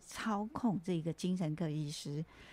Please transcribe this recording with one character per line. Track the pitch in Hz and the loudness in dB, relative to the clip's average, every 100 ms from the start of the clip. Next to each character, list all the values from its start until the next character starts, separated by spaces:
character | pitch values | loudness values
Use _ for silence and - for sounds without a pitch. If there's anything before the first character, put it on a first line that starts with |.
操 | - - 220 202 214 | -8 -4 0 0 0
控 | - 240 190 | 2 2 2
这 | 190 175 | 2 2
个 | 160 | 0
精 | - 180 185 | 0 2 2
神 | 160 151 | 2 2
科 | 165 | 0
医 | 151 147 | 0 -2
师， | 156 147 147 165 - - | -4 -4 -4 -4 -10 -20